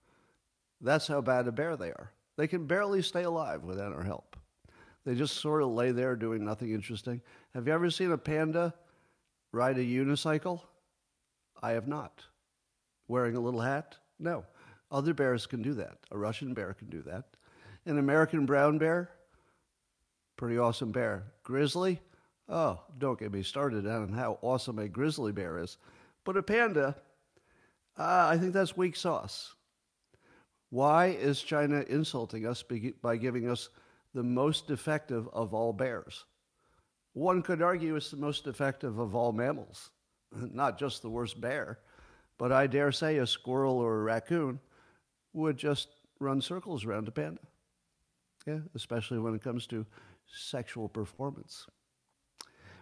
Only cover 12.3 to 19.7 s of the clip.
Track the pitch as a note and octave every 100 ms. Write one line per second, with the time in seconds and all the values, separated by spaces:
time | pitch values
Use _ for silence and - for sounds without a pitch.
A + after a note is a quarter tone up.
12.3 | _ _ _ _ _ _ _ - B2 A#2+
13.3 | A#2+ A#2+ B2 A#2+ C#3 D#3 - _ - D#3+
14.3 | D#3+ F#2 - - - - C#3 D3 D3 C3+
15.3 | B2 - B2 A2+ C3+ F2+ - - G#2 G#2
16.3 | A2+ C#3 A#2+ F#2 G2 G#2+ E2 C#2+ F2+ C3+
17.3 | _ _ - - - - D3 C#3 D3+ D#3
18.3 | E3 C3+ C#3+ C#3+ D3+ D#3+ E3+ F3 - _
19.3 | _ _ _ _